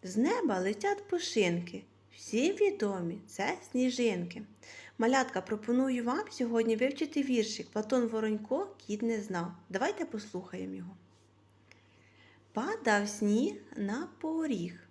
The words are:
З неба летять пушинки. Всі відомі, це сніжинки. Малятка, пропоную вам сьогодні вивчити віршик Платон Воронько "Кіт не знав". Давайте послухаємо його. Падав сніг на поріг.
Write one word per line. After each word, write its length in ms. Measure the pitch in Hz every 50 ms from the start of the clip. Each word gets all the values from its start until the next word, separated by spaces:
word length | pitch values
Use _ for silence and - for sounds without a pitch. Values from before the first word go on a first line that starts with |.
| -
З 140 | 185 180
неба 440 | 208 240 320 453 508 403 277 202 185
летять 480 | 180 196 214 - - 392 403 403 - -
пушинки. 720 | 370 349 - - - 226 196 175 170 175 175 - - 285 - - _ - _ _ -
Всі 360 | - - - - 226 262 349 392
відомі, 680 | - 403 403 403 - 220 202 196 185 175 170 170 208 -
це 320 | - - - 190 262 370 - - -
сніжинки. 720 | - 247 254 254 247 254 240 233 196 180 175 175 - 226 214 - - - - - - - - - - -
Малятка, 420 | 233 233 262 269 254 254 - 190
пропоную 640 | 185 - 220 208 208 - 240 247 262 269 254 247 233
вам 200 | 233 254 285 427 -
сьогодні 460 | - - 254 233 233 233 226 226 226
вивчити 460 | 214 247 269 277 - 320 294 - 294 269
віршик 480 | 269 254 233 214 214 - - 214 -
Платон 360 | - 214 214 214 262 254 240
Воронько 600 | 226 220 220 220 220 214 208 214 - 254 302 403 392 - - -
"Кіт 160 | - 208 208 240
не 180 | 226 233 214
знав". 320 | 202 214 185 175 170 175 - - - -
Давайте 360 | - 190 247 349 415 - 330
послухаємо 720 | - - 214 208 - - 180 - - - 185 185 190 190
його. 220 | 190 180 180 196 - - _ _ _ _ _ _ _ _ _ _ _ _ _ - - _ _ _ - - - _ - - - - - _ _ _
Падав 560 | 214 233 349 440 453 - 226 214 202 202 202
сніг 460 | - - 214 202 208 220 269 403 415 - - - -
на 320 | - 208 196 214 254 339 339 - -
поріг. 600 | - 320 320 320 320 311 254 185 170 175 175 - - -